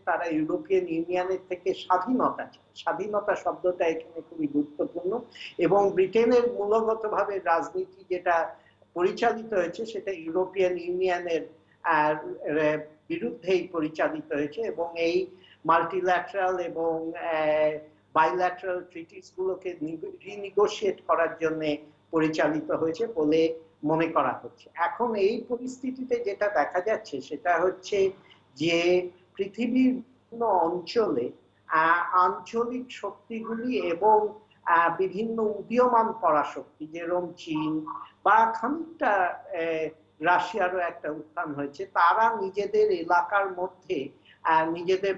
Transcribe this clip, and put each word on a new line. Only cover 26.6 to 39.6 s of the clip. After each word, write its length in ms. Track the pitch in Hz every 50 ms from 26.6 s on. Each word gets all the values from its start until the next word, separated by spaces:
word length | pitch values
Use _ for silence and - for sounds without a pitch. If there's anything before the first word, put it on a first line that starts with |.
| 143 - - 185
যাচ্ছে 400 | 180 220 220 - - - 147 131
সেটা 360 | - - 156 143 - 175 175
হচ্ছে 520 | 160 175 185 180 - - - 208 196 190 190 190 - - - - _ _ _ _
যে 540 | - 151 170 165 170 170 175 180 180 180 180 - _ _ _ _
পৃথিবীর 580 | - 196 202 - 226 247 254 262 262 262 254 -
বিভিন্ন 520 | - - - _ _ _ _ 233 233 233
অঞ্চলে, 840 | 220 196 180 165 170 180 180 170 - - 240 214 180 151 - - - - - _ _ _ _ _
আহ, 480 | - 165 160 160 165 170 175 175 - 185
আঞ্চলিক 680 | 180 180 185 202 208 - - - 226 240 233 254 254 254 -
শক্তিগুলি 880 | - - - 196 - - _ - 233 220 226 220 226 226 240 254 247
এবং, 600 | 196 175 175 165 170 202 214 220 214 214 208 - - - _ _ _ -
আহ, 320 | - 170 170 170 165 -
বিভিন্ন 460 | 180 190 185 175 196 226 226 226 226 214
উদীয়মান 720 | 208 202 196 190 - 226 247 247 247 233 226 226 214 - -
পরাশক্তি 680 | - 165 151 147 135 - - 143 127 - _ - 156
যেরকম 460 | 156 156 170 170 165 180 180 180 170 175
চীন 460 | - - 170 156 151 151 156 156 156 156 - - - - - _ _ -
বা 300 | 190 208 226 226 226 226
খানিকটা, 580 | - 226 254 302 339 330 - - - 294 226 208
আহ, 760 | 190 180 175 - - - - - 170